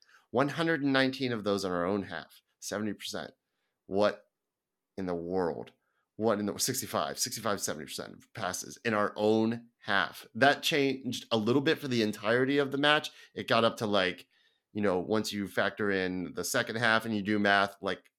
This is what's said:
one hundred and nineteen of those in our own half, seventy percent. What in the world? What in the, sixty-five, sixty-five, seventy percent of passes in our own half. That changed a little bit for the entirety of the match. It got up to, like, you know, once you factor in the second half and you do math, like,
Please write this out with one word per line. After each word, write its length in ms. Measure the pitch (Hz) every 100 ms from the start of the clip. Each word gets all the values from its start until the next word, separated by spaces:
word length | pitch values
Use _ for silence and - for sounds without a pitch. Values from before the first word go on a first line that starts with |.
| _ _ _
one 180 | 117 143
hundred 340 | 139 165 160
and 80 | 139
nineteen 400 | 135 131 131 127
of 140 | 113 101
those 180 | 101
in 80 | 92
our 140 | 90 87
own 180 | 101
half, 380 | - 80 - - _ _
seventy 320 | - 101 107
percent. 400 | - - 95 69 - _ _ _ _ -
What 380 | 98 104 - _ _ _ _ _ _ _ -
in 80 | 92
the 100 | 87
world? 560 | 85 92 85 62 58 _ _ _ _ -
What 220 | 110 104
in 60 | 104
the, 120 | -
sixty-five, 640 | - 107 98 107 73 73
sixty-five, 420 | - 123 110 98
seventy 240 | - 78 67
percent 280 | - 53
of 200 | 50 -
passes 440 | - 92 92 - - 117
in 80 |
our 200 | 107 104 -
own 480 | 107 110 113 117 - _
half. 460 | - 98 87 - -
That 300 | 110 135 143
changed 640 | - 156 139 - 120 127 -
a 80 | 113
little 240 | 107 135
bit 160 | 143 156
for 100 | 139
the 140 | 120
entirety 560 | 104 101 101 123 131 143
of 140 | 135
the 60 | 139
match. 340 | 147 151 - - - 113
It 120 | 95
got 160 | 113 113
up 120 | -
to, 80 | 110
like, 400 | 101 90 - - _ _ _ _
you 80 | 107
know, 180 | 101 90
once 320 | 80 107 104
you 160 | 104 92
factor 440 | 117 101 - 104
in 420 | 95 92 92 82
the 100 | 90
second 340 | 87 127 113 113
half 280 | 117 110 113
and 80 | 107
you 60 |
do 160 | 98 107
math, 380 | 104 101 98 -
like, 180 | 98 90 _